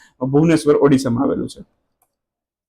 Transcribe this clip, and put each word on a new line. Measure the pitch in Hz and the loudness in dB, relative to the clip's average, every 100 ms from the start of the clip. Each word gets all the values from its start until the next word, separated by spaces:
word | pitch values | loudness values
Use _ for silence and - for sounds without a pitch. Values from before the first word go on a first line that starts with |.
| _ - 131 | _ -10 -2
ભુવનેશ્વર | 143 165 156 147 | 0 2 2 2
ઓડિશામાં | 147 139 131 127 117 | 2 4 2 0 -2
આવેલું | 277 - - | -2 -4 -8
છે. | - - _ _ _ _ _ _ _ _ _ | -12 -20 _ _ _ _ _ _ _ _ _